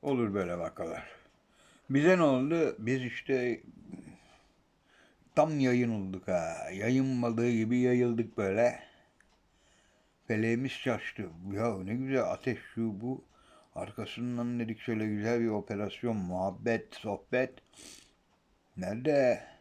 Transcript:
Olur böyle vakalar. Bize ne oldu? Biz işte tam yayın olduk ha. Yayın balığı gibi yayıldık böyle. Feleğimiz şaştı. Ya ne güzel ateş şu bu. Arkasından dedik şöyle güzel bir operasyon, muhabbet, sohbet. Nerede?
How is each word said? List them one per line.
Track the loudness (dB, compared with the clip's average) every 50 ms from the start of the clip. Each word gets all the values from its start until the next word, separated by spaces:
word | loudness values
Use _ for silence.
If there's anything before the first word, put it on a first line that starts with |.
Olur | 0 0 0 2 2 2 2
böyle | 0 0 0 -2 -4
vakalar. | -4 -6 -6 -6 -8 -6 -6 -8 -10 -14 -20 -20 -20 _ _ _ _ _ _ _ _ -20 _ _ _ 0
Bize | 2 4 6 6 6 8
ne |
oldu? | 6 6 6 4 2 2 2 2 2 2 0 -2
Biz | -2 -2 0 0
işte | -2 -6 -8 -8 -2 0 0 0 2 0 -2 -4 -6 -18 -20 -20 -18 -18 -18 -16 -16 -20 -20 -20 _ _ -20 -20 _ _ _ _ _ _ _ _ _ _ _ _ -20 _ _ _ _ _ _
tam | 4 4 4 4 2
yayın | 4 4 4 4 4 2
olduk | 0 -2 -4 -4 -6 -6 -2 0
ha. | 0 0 0 -2 -6 -8 -8 -10
Yayın | -6 -2 0 2 4 4 2 2 0 0
balığı | 0 0 0 2 2 2
gibi | 2 2 2 2 2 2
yayıldık | 4 4 4 4 4 2 2 0 -2 -4 -2 -2
böyle. | 0 0 2 4 2 2 2 -2 -14 -20 -20 -20 _ _ _ _ _ _ _ _ _ _ _ _ _ _ _ _ _ _ _ _ _ _ _ _ _
Feleğimiz | -2 0 2 2 2 2 0 0 -4
şaştı. | -6 -4 -2 -2 -2 -2 -4 -8 -8 -8 -10 -10 -10 -12 -10 -8
Ya | -4 -2 0 0 -2 -2
ne | -4 -4 -4
güzel | -4 -2 0 0 0 0 0
ateş | -2 -4 -4 -4 -4 -4 -8 -12 -6
şu | -4 -4 -4 -4 -6
bu. | -6 -6 -6 -8 -10 _ _ _ _ _ -20 -20 -20 _ _
Arkasından | -10 -10 -10 -8 -10 -10 -10 -8 -6 -4 -4 -2 -2 -2 -2 -2 -2
dedik | -2 -4 -6 -6
şöyle | -4 -2 -2 0 0
güzel | 0 -2 0 0 0 2 2
bir | 2 2
operasyon, | 0 -2 -2 -4 -4 -4 -4 -4 -6 -4 -4 -2 -2
muhabbet, | -2 -2 -2 -2 -2 -2 -2 -4 -2 -2 0 0 0 -2 -8 -16
sohbet. | -10 -6 -6 -6 -6 -6 _ 0 0 0 0 -4 -16 _ _ _ -20 -20 -20 -20 -20 -20 _ _ _ _ _ _ _ _ _ _ _ _ _ _
Nerede? | -8 -6 -4 -4 -2 0 2 4 4 6 4 4 2 -2 -16 -20 -20